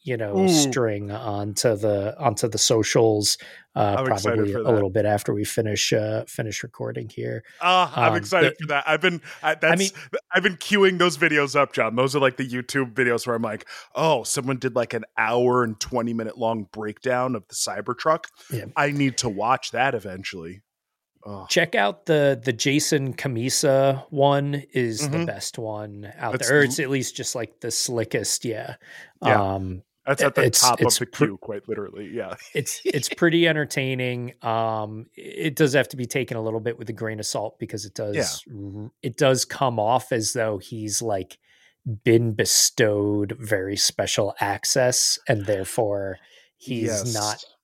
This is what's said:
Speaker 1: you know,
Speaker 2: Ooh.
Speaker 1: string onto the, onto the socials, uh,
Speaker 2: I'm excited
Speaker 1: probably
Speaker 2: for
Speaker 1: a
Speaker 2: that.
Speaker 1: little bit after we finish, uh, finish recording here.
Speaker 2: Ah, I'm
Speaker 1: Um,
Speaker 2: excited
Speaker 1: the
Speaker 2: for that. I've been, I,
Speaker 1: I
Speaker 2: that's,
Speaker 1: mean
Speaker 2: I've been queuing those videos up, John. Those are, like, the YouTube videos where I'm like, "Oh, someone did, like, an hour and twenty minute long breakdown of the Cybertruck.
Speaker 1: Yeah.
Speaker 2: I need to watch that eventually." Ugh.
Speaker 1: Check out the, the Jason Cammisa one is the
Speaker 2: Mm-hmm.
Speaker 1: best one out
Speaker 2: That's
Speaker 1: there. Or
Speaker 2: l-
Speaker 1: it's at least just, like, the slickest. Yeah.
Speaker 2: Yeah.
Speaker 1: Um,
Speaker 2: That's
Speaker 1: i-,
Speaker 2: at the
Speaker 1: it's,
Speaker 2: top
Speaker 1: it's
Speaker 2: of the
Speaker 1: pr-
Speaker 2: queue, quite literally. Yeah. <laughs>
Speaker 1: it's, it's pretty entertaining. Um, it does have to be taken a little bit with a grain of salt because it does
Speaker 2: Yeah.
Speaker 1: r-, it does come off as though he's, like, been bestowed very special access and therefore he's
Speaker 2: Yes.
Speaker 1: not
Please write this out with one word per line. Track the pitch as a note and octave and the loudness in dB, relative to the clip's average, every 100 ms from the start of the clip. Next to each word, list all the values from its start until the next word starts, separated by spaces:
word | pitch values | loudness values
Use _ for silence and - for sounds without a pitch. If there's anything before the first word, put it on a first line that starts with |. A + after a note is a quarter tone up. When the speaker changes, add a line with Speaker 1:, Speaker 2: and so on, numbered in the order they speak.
Speaker 1:
you | - A#2+ | -8 -4
know, | G#2 C#3 | -2 2
Speaker 2:
Ooh. | F#3+ | 6
Speaker 1:
string | D#3+ C#3 C3 A2+ G2+ G#2 | 6 4 2 0 0 -6
onto | G#2+ A#2 G2+ G#2 G2 B2+ G#2 | -8 -4 -4 -4 0 2 2
the, | G#2+ G2+ G2+ - | 2 2 -2 -2
onto | C3+ G#2+ A#2+ | -2 0 -2
the | A2 | 0
socials, | - A#2 G#2+ C3 A2+ G#2+ G#2 - - - _ - | 2 4 4 4 4 4 0 -2 -8 -20 _ 0
uh, | G#2 A2 | 0 2
Speaker 2:
I'm | C3 | 0
excited | G#2 G2+ A2 | 0 0 0
Speaker 1:
probably | G2+ | 0
Speaker 2:
for | G#2+ | 0
Speaker 1:
a | |
Speaker 2:
that. | A2+ | 2
Speaker 1:
little | A2 G2 | 2 2
bit | G#2+ G#2 | 0 2
after | G#2 - | 0 0
we | G#2 | -2
finish, | G#2 - G#2+ G2+ - | -2 -2 -2 -2 0
uh, | A2+ G#2+ A2 - | 0 0 -4 -6
finish | - A2 - | -8 -8 -8
recording | B2 - A#2+ B2 A2+ | -10 -10 -10 -8 -10
here. | - A#2+ A#2 - - | -10 -8 -8 -12 -4
Speaker 2:
Ah, | F3 F#3 E3 | 2 4 2
I'm | D#3+ D#3+ | 2 2
Speaker 1:
Um, | - | 2
Speaker 2:
excited | - F#3 D#3 - | 0 4 4 2
Speaker 1:
the | |
Speaker 2:
for | D3+ | -2
that. | C#3+ D3+ | -2 0
I've | D#3 | 2
been, | F3+ E3+ - - | 2 0 -8 -4
I, | D#3 | -2
Speaker 1:
I | |
Speaker 2:
that's, | D#3 D#3+ F3 | 2 2 2
Speaker 1:
mean | F#3+ - - - - | 0 -4 -10 -10 -2
Speaker 2:
I've | F3+ | 0
been | F#3+ E3+ | 0 -2
queuing | - G3+ F#3+ F3+ | 0 4 4 6
those | F3 C#3+ | 2 4
videos | E3 D3+ C#3+ | 2 4 4
up, | C#3 C3+ | 2 2
John. | - A2+ | 2 0
Those | A#2 C3+ C#3+ | 2 2 4
are, | |
like, | C3+ B2+ | 2 2
the | C3+ | -4
YouTube | B2 B2 C#3+ B2+ | -4 -2 -2 -2
videos | A2 B2 A#2 B2 | 0 2 2 0
where | A#2 | -2
I'm | |
like, | A2+ A2 - - - | -2 -6 -12 -18 -10
"Oh, | - D#3+ C3+ | 0 2 2
someone | G#2 C#3+ B2+ C3 | 0 -4 -2 -2
did, | C3 | 0
like, | A#2+ A#2 | 0 -2
an | A#2 G#2+ - | -4 -6 -2
hour | A2 A#2+ B2 B2 | 2 4 4 4
and | A#2 G#2+ | 2 -2
twenty | - B2 A#2 | -4 -2 -2
minute | A2+ A2 A2+ | -4 -6 -2
long | A2+ A2+ G2 | -2 -2 -6
breakdown | G#2+ G#2+ G2+ B2+ B2 C3 A#2 | -8 -8 -4 -2 0 0 -4
of | - | -8
the | |
Cybertruck. | - - G2 G#2 A#2+ D#3+ E3 - _ - | -6 -6 -4 -6 -4 0 -2 -4 _ -10
Speaker 1:
Yeah. | A#2+ G2+ - | -10 -6 -2
Speaker 2:
I | D3 | 0
need | C#3+ C#3 A#2+ | 2 0 0
to | B2 | -4
watch | G2 A2+ C3 - | -2 0 0 -2
that | A#2 C3+ | 0 0
eventually." | A#2+ G2 F#2 G2 F#2+ E2 G2+ _ _ _ _ _ _ - | 0 -6 -10 -10 -12 -14 -16 _ _ _ _ _ _ -14
Ugh. | G2 - | -14 -2
Speaker 1:
Check | - E3 | 0 2
out | A3+ G3+ G3 | 2 0 -2
the, | - D#3 C#3+ B2+ | 0 4 4 2
the | B2 | -2
Jason | A#2 C#3+ C#3+ D3 D3 C3+ | -2 0 2 2 0 0
Cammisa | A#2+ C#3+ A#2 B2+ - D3 C3+ C3+ C3 - | -4 -6 -4 -2 0 2 4 4 0 -4
one | D3 C#3 C#3+ C#3+ C#3+ - | 2 4 4 0 -6 -4
is | C3 A#2+ A2 C#3+ | -2 -2 -2 -4
the | D#3+ | -2
Speaker 2:
Mm-hmm. | |
Speaker 1:
best | E3+ G2+ - - | -4 -6 -10 -8
one | A2 G#2 G#2+ G2+ G#2 B2 | -8 -8 -10 -12 -16 -8
out | A#2+ | -4
Speaker 2:
That's | B2 - | -2 4
Speaker 1:
there. | D3 | 4
Or | |
Speaker 2:
l- | C3+ | 4
Speaker 1:
it's | C#3 | 2
at | C3+ | 0
least | C#3 B2 - | -2 -2 -6
just, | B2+ | -8
like, | B2 A2 _ | -6 -8 _
the | A#2+ | -6
slickest. | - - A#2+ A2+ B2 G2+ - | -4 -2 -2 -2 -2 -2 -4
Yeah. | B2 G#2+ - - - - - _ | -4 -6 -8 -14 -18 -20 -20 _
Speaker 2:
Yeah. | - G#2+ G2 | 2 4 4
Speaker 1:
Um, | G2 F#2+ F#2 - _ | -2 -4 -8 -12 _
Speaker 2:
That's | - C#3 | -4 0
Speaker 1:
i-, | C#3 | 2
Speaker 2:
at | |
the | - | 4
Speaker 1:
it's, | C3 - | 2 4
Speaker 2:
top | B2+ A#2 | 4 4
Speaker 1:
it's | A#2+ - | 2 2
Speaker 2:
of | B2 | -2
the | |
Speaker 1:
pr- | - | 0
Speaker 2:
queue, | C#3 G2 | 0 0
quite | - G2+ - | -10 -10 -6
literally. | G#2 F#2+ G2 G2+ | -8 -6 -10 -10
Yeah. | A2 F#2+ F2 | -8 -8 -10
<laughs> | - | -6
Speaker 1:
it's, | D3+ C3+ - | -6 -4 -4
it's | F#4 C#3+ - | -2 -2 -4
pretty | - F3 E3 E3+ | 2 4 6 4
entertaining. | D3+ D3 D3 C3 C3 B2+ B2 A#2+ - | 2 -2 -2 -2 -2 -2 -4 -8 -8
Um, | A#2 A2+ A2+ A2 G#2+ G#2+ - - | -2 0 0 -2 -6 -10 -16 -18
it | - - D#3+ C3 | -14 -6 -4 2
does | D3+ | 4
have | C3+ - | 4 0
to | C3 | -4
be | |
taken | A#2+ C#3+ A#2 A#2 | -4 -4 -4 -4
a | |
little | A2 A2+ | -4 -4
bit | A2+ A#2 | -4 -6
with | A2+ | -10
a | |
grain | A2+ A2 G#2+ | -8 -8 -6
of | |
salt | G#2+ A#2+ G#2+ - | -6 -6 -6 -8
because | A2+ A2 G2+ | -10 -10 -10
it | |
does | - G#2 G#2 G2+ - - | -8 -4 -2 -4 -6 -12
Speaker 2:
Yeah. | |
Speaker 1:
r-, | G#2 G2+ G2+ G#2+ - | -14 -12 -12 -14 -10
it | C3+ A2+ | -10 2
does | C3+ C3 - | 2 2 -2
come | - C3+ A2+ | -2 0 0
off | G#2+ B2+ - | 2 0 0
as | A#2+ G#2+ | -2 -2
though | B2 A2 G2+ | -2 -2 -2
he's, | - A2+ G#2+ G2+ | -8 -10 -4 -4
like, | A#2 G2 F#2 - _ _ _ _ C3+ G#2+ | -2 -4 -4 -14 _ _ _ _ -8 -2
been | B2 A2+ A#2 | 4 4 4
bestowed | G#2+ A#2+ - - - A2 G#2 G#2 G#2 G#2 A2+ | 0 2 4 2 4 4 4 2 0 -2 -6
very | A2 G2+ F#2+ G2+ | -2 -2 0 0
special | - - G2 - G2+ - | 0 0 -2 0 0 0
access | G2+ G2+ - C#3 B2 - - - - | -2 -2 0 2 2 2 0 -2 0
and | G#2+ G2+ | -2 0
therefore | G2 F#2+ - G#2+ G2+ G2 F#2+ _ - _ _ | -2 -2 -2 -2 -2 -6 -10 _ -20 _ _
he's | - A#2+ | -8 -4
Speaker 2:
Yes. | A#2 G#2+ A#2+ | -2 -2 -2
Speaker 1:
not | A2 G#2+ G#2+ - _ | -2 -2 -4 -12 _